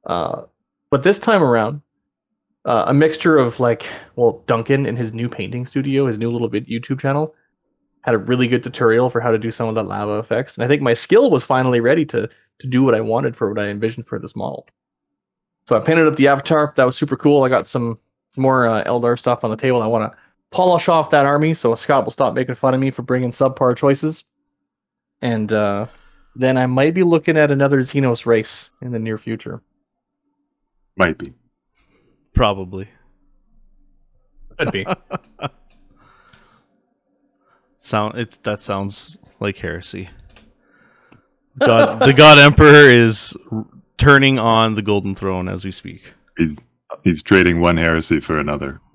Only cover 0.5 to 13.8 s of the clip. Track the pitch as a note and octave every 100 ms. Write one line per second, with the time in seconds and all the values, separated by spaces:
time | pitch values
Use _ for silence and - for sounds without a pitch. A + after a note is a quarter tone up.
0.5 | _ _ _ _ C#3 F3 G3+ - G#3+ C#3+
1.5 | A#2 G#2+ D3 _ _ _ _ _ _ _
2.5 | _ - A2+ - C#3 D#3 D#3 F3 D#3 B2
3.5 | - B2 A2+ - - - - A#2 A#2+ -
4.5 | A#2 A2+ C#3 C#3 A#2 A#2 A2+ A#2+ - G2
5.5 | A#2 B2+ C#3 C#3 C3+ C#3 A2 A#2 A#2+ A#2
6.5 | G#2+ B2 A2+ B2 C3+ C#3 C#3 D#3 _ _
7.5 | _ _ _ _ _ - A2+ G2 B2 B2
8.5 | B2 B2 - A#2 A2+ B2 A#2+ A#2+ A2+ A2+
9.5 | - A2+ A2 G2 G2+ G#2 G#2 A2+ A#2 C#3
10.5 | - A#2+ D3 C3+ A#2+ - G#3 C4+ C#3+ -
11.5 | C3 B2+ A#2+ A#2 D#3+ D3+ A2+ G#2+ _ _
12.5 | _ C3 B2+ C3+ A2 A2 A2+ C3+ B2+ G#2+
13.5 | G#2+ G#2 G#2